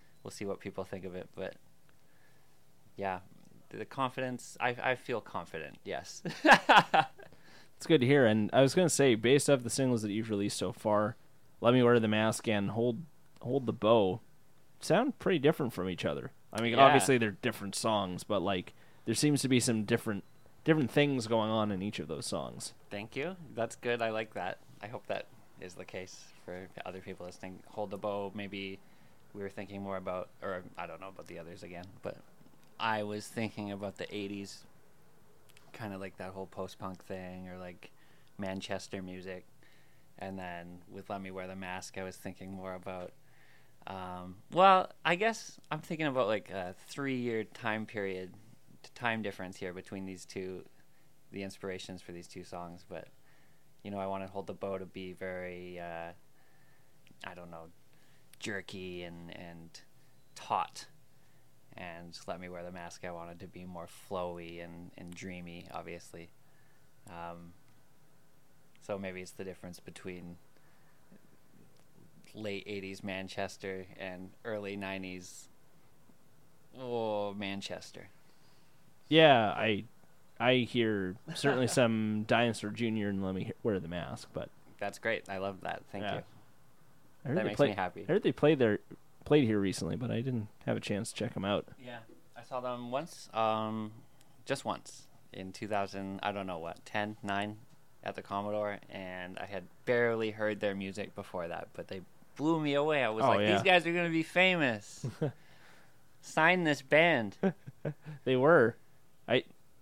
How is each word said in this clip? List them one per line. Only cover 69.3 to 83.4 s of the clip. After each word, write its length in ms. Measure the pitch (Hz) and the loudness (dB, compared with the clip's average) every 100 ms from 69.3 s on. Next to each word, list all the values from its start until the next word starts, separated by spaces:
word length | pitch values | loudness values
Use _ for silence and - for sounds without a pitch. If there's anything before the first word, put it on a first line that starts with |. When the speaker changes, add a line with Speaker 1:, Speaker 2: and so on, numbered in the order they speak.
Speaker 1:
the 120 | - | -12
difference 360 | 95 87 90 85 | -12 -12 -14 -14
between 560 | - - 95 90 87 87 - - - - - - - - - - - - - - - - - - - | -16 -12 -12 -10 -12 -16 -20 -20 -20 -20 -20 -20 -20 -20 -20 -20 -20 -20 -20 -20 -20 -20 -20 -20 -18
late 300 | 110 107 98 - | -10 -6 -6 -6
eighties 360 | 101 95 95 | -8 -8 -8
Manchester 840 | 101 95 95 - 95 - 98 95 92 - | -6 -6 -6 -6 -6 -6 -8 -8 -10 -12
and 320 | 95 90 92 - | -10 -10 -14 -12
early 320 | 117 107 101 101 | -6 -6 -4 -4
nineties, 720 | 98 95 92 92 92 - - - - - - - - - - - - - - 127 | -4 -6 -6 -10 -12 -18 -20 -20 -20 -20 -20 -20 -20 -20 -20 -20 -20 -20 -20 -10
oh, 560 | 127 120 113 104 101 | -2 0 2 0 0
Manchester. 720 | 101 98 98 - 87 - - 95 - - - - - - - - - - | -2 -4 -4 -6 -8 -10 -16 -18 -20 -20 -20 -20 -20 -20 -20 -20 -12 4
Speaker 2:
Yeah, 420 | 151 156 123 104 | 8 10 10 6
I, 340 | 71 110 101 113 - - - - - | 2 0 0 -4 -16 -20 -20 -16 0
I 140 | 120 127 | 4 4
hear 600 | 113 123 110 104 92 98 - | 2 2 2 2 -2 -6 -10
certainly 320 | - 143 127 120 | 0 2 2 2
Speaker 1:
<laughs> 20 | |
Speaker 2:
some 560 | - 117 113 107 107 107 | 4 4 4 0 0 2
Dinosaur 440 | 117 120 110 104 | 4 4 0 -4
Junior 380 | 107 117 110 101 | -2 -2 0 0
and 160 | 98 | -2
Let 100 | 95 | -2
Me 100 | 95 | -2